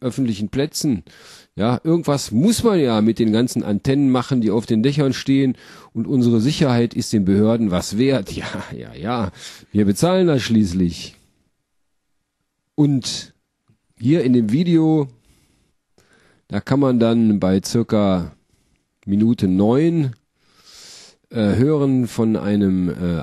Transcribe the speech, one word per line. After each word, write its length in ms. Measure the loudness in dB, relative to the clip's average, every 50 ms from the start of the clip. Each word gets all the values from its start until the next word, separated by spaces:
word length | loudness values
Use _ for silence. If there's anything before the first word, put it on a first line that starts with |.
öffentlichen 480 | -8 -8 -4 -4 -4 -4 -4 -4 -6 -6
Plätzen? 520 | -4 -4 -4 -4 -6 -4 -2 -2 -2 -2 -4 -10 -20 -20 -20 -20 -20 -20 -20 _ -8
Ja, 240 | -4 -2 -2 -2 -2
irgendwas 480 | 0 0 -2 0 0 -2 -4 -4 -4 -2
muss 320 | 0 2 2 2 2 2
man 160 | 0 0 2 2
ja 220 | 2 2 2 2
mit 180 | 2 2 2 2
den 140 | 0 0
ganzen 300 | 2 0 0 0 -2 -4
Antennen 480 | -4 -2 -4 -4 -2 0 0 2 2 2
machen, 320 | 2 0 0 0 -2 0
die 80 | 0 0
auf 160 | 0 -2 -2
den 160 | 0 0 0
Dächern 320 | 0 0 0 0 0 0 -2
stehen. 420 | -2 -2 0 0 2 2 0 -2 -4 -10 -20 -20 -20 -20 -12 -8
Und 120 | -8 -4
unsere 340 | -2 0 2 2 2 2 2
Sicherheit 520 | 2 0 0 0 0 2 2 2 0 0
ist 200 | -2 -6 -4 -2 0
den 100 | 0 2
Behörden 460 | 2 2 4 4 2 2 0 0 0
was 260 | -2 -2 -4 -4 -2
wert. 340 | 0 0 2 0 -2 -4 -6
<laughs> 40 | -10
Ja, 100 | -12 -10 -10 -10 -12 -12 -12 -14
ja, 180 | -16 -16 -16 -14
ja. 380 | -10 -8 -6 -4 -4 -6 -6 -8 -12 -18 -20 -20 -20 -12 _
Wir 140 | 0 0 2
bezahlen 400 | 2 2 2 2 2 2 2 2
das 160 | 2 2 0
schließlich. 720 | 0 2 2 2 2 2 0 0 0 -2 -2 -6 -12 -18 -20 _ _ _ _ _ _ _ _ _ _ _ _ _ _ _ _ _ _ _ _ _ _ _ _ _ _ _ _ _ _ _ _
Und 580 | 0 0 2 0 0 -4 -6 -10 -12 -14 -16 _ _ _ _ _ _ _ _ _ _ _ _ _ -4
hier 240 | 0 0 2 2
in 120 | 2 2 2
dem 180 | 2 2 2
Video, 560 | 0 0 0 2 2 2 2 2 2 0 0 -4 -8 _ _ _ _ _ _ _ _ _ _ _ _ _ _ _ _ _ _ _ _ _ _ _ _ _ _ -10
da 120 | -8 -6
kann 200 | -4 -2 0 2
man 200 | 2 2 2 2
dann 400 | 2 2 2 2 2 2 2 2
bei 200 | 2 2 2 0 0
circa 680 | 0 -2 -2 -2 0 0 0 2 2 0 0 -2 -6 -12 _ _ _ _ _ _ _ _ _ _ _ _ _ -8
Minute 420 | -4 0 0 2 2 0 0 0 0
neun, 640 | 2 2 2 2 2 2 2 0 0 0 -2 -4 -6 -10 _ _ _ _ _ _ _ _ _ -20 -20 -20 -20 -20 -20 -20 -20 -20 _ _ _ -10
äh, 260 | -4 -2 0 0 2
hören 500 | 2 2 2 2 0 0 0 0 0 -2
von 300 | -2 -2 -2 0 0 0
einem, 520 | 0 -2 0 0 2 2 2 2 0 0 -2
äh, 340 | -4 -4 -4 -4 -4 -4